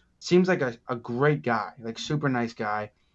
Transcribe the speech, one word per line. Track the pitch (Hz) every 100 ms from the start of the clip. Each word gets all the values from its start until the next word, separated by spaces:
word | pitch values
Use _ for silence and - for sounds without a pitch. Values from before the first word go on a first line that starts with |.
| _ _
Seems | - 175 180
like | 180
a, | 131 117 -
a | 123
great | 123 120 147 147
guy, | 123 113 98 -
like, | 113 113
super | - 151 143
nice | 127 117
guy, | - 107 107 107 _ _